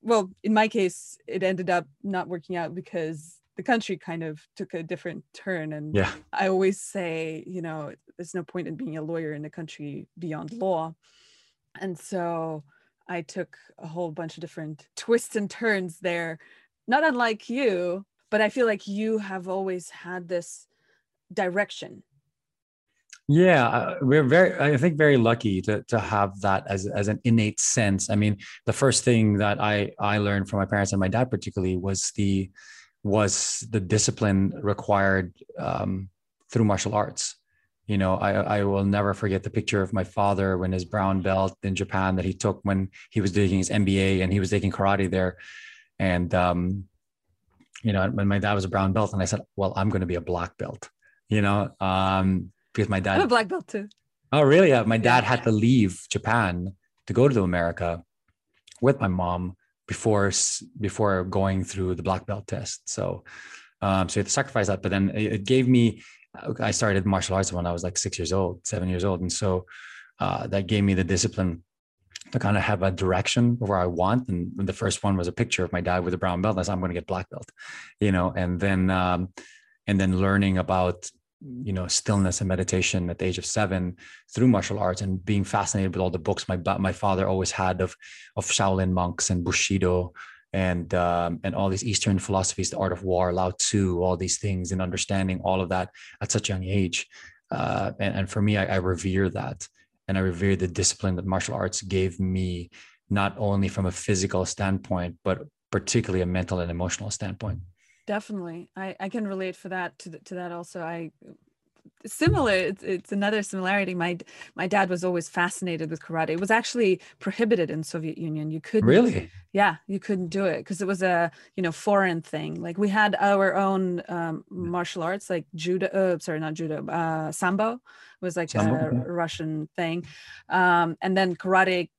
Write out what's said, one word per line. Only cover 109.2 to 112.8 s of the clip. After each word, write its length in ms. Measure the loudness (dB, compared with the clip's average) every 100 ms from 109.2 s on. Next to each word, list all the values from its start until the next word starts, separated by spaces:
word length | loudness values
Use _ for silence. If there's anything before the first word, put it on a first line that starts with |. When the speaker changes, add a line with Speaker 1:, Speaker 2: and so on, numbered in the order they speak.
| -6
Speaker 1:
relate 300 | -4 -6 -8
for 140 | -10
that 280 | -6 -8 _
to, 100 | -18
th-, 140 | -18 -12
to 100 | -10
that 160 | -8
also. 300 | -10 -12 -10
I, 300 | -8 -8 -10 _ -20 -20 _ _ _ _ -20 _ -16
similar, 460 | 0 2 4 4
it's, 320 | 2 0 -4